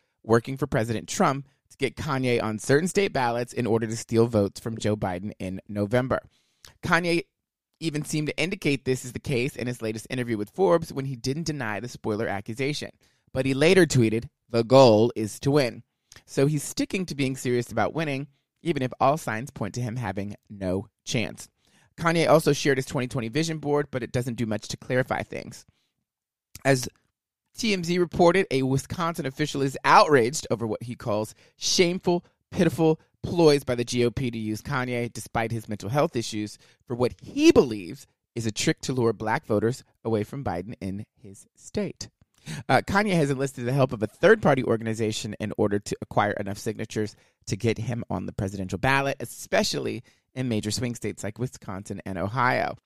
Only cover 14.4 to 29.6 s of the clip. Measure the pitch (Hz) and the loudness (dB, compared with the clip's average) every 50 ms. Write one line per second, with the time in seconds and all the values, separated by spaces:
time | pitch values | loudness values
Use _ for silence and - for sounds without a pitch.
14.4 | _ - - 117 113 107 127 135 135 120 107 107 113 120 - - 110 101 - - | _ -2 0 0 4 8 10 10 12 12 10 8 8 4 2 0 -4 -4 -4 -2
15.4 | - 139 139 151 131 117 104 107 - _ _ _ _ _ - - _ - - 143 | 0 2 4 4 2 2 -2 -8 -20 _ _ _ _ _ -20 -20 _ -6 0 2
16.4 | 139 143 156 147 - - - - 285 - - 196 185 - 156 135 139 131 131 127 | 2 2 2 0 -4 -4 -4 -4 -4 -2 -2 -4 -4 -4 -4 -2 -2 -2 -2 -4
17.4 | - 131 123 120 120 - - 113 104 - - 151 165 147 135 135 143 - _ _ | -2 -2 0 0 -2 -2 -2 0 0 0 0 -2 -4 -2 -4 -4 -6 -10 _ _
18.4 | _ _ _ _ - 165 175 139 131 127 - - 117 135 147 160 - 143 107 110 | _ _ _ _ -4 -4 -2 -2 -2 -4 0 2 2 2 2 2 -2 -6 -6 -6
19.4 | 127 143 - - 117 98 - 120 123 110 107 127 117 98 98 101 98 101 101 - | -6 -8 -8 -8 -8 -6 -6 -6 -6 -6 -6 -6 -6 -6 -6 -6 -6 -8 -10 -16
20.4 | _ - 107 98 95 92 92 98 101 - _ _ - - - 120 101 - - - | _ -18 -12 -6 -4 -2 -2 -2 -4 -8 _ _ -10 -6 -4 -4 -4 -4 -8 -14
21.4 | - - _ _ _ _ _ _ _ _ _ - 165 165 165 170 156 - 147 160 | -18 -20 _ _ _ _ _ _ _ _ _ -4 -2 0 2 2 4 6 6 6
22.4 | - 147 147 - - 151 135 131 131 - - 139 123 127 - 135 113 113 110 151 | 6 4 0 2 2 0 0 0 -2 -4 -4 -4 -4 -4 -4 -6 -6 -2 -2 -2
23.4 | 165 165 160 156 143 147 143 147 143 - - 127 120 - - 127 123 135 117 113 | -2 -2 -4 -6 -2 -2 0 0 -2 -2 -6 -8 -8 -4 -4 -4 -4 -4 -4 -4
24.4 | 120 110 107 107 - - - - - - 131 127 - - - - 104 - - - | -2 -2 -2 -4 -4 -8 -12 -10 -6 -4 -4 -4 -2 -2 -4 -4 -4 -8 -10 -12
25.4 | - - - - - _ _ _ _ _ _ _ _ _ _ _ _ _ _ _ | -12 -12 -18 -20 -20 _ _ _ _ _ _ _ _ _ _ _ _ _ _ _
26.4 | _ _ - - - 135 135 127 127 - _ _ _ _ _ _ _ _ _ _ | _ _ -14 -4 2 2 2 2 0 -6 _ _ _ _ _ _ _ _ _ _
27.4 | _ _ _ - - 220 196 185 170 170 175 180 175 160 - - 175 170 170 190 | _ _ _ -4 0 0 0 0 0 0 0 0 0 0 2 4 4 6 6 4
28.4 | 190 - - 135 135 131 135 139 - - - - 170 165 160 165 143 135 131 - | 2 2 0 0 2 2 0 0 -2 -4 -8 -4 -4 -4 -4 -4 -6 -6 -4 -4
29.4 | 151 147 - 139 | -4 -4 -2 -2